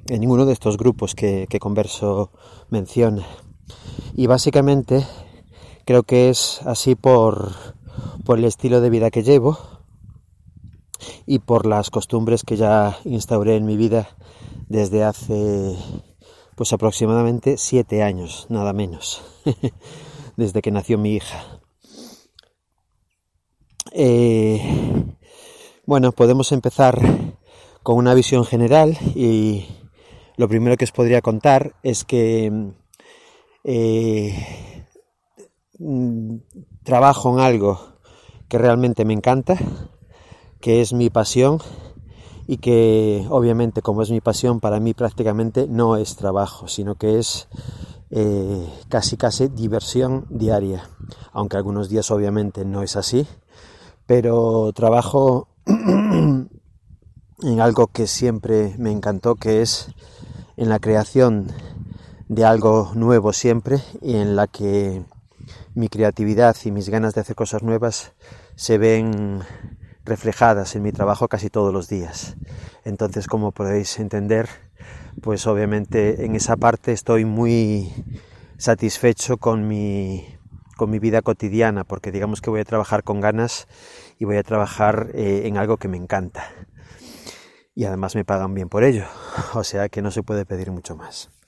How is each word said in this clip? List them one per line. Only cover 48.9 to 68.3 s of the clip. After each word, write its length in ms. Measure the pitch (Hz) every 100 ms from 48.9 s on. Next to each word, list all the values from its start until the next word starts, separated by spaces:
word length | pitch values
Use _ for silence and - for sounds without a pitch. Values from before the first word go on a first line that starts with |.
| 120 - 117
casi 320 | 117 104 135
diversión 800 | 117 113 110 - 123 127 131 -
diaria, 640 | 113 110 104 98 92 - - 101 - -
aunque 240 | 107 101 98
algunos 320 | 101 101 95
días 220 | 107 101
obviamente 540 | 104 101 104 104 101
no 180 | 98 98
es 140 | 98 101
así, 300 | - 123 147 - _ _ - - - _ -
pero 640 | 123 117 117 113 113 107
trabajo 760 | 104 113 117 - 139 135 123 - _
<clears throat> 80 | -
en 840 | 220 214 196 214 170 156 131 - - _ _ _ - _ - _ - 139 113
algo 280 | 117 110 113
que 180 | - 107
siempre 680 | - 120 110 110 110 104 107
me 140 | 113
encantó, 420 | 104 104 95 120
que 280 | 113 110 110
es 320 | 117 - - - - - - - - -
en 120 | 113
la 100 | 107
creación 760 | 110 107 107 135 123 107 95 - - - - - - - -
de 160 | -
algo 480 | 110 113 107 110 95
nuevo 380 | 113 117 117 104
siempre 480 | - 123 117 127 135 - -
y 160 | 151 110
en 200 | 104 101
la 100 | 104
que 580 | - 101 101 98 95 - - _ - - - -
mi 140 | 120 110
creatividad 680 | 107 107 104 104 107 120 -
y 60 | 110
mis 180 | 101 98
ganas 260 | 110 110
de 60 | 110
hacer 160 | 104 110
cosas 260 | 110 107
nuevas 520 | 113 113 117 - - _ -